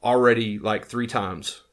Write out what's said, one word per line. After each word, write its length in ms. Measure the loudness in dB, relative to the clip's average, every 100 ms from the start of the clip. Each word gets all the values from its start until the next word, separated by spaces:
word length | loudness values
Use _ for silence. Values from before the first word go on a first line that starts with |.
already, 560 | 2 4 6 4 0 -4
like, 260 | -2 -4 -4
three 220 | -6 -4
times 540 | -4 -4 -6 -10 -12 _